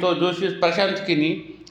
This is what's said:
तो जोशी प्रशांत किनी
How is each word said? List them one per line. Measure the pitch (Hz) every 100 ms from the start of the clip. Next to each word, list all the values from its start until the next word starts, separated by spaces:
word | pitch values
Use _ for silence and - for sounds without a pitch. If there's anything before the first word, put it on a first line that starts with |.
तो | 180
जोशी | 165 175 170 185
प्रशांत | 170 170 170 196 - -
किनी | 156 156 190 - - -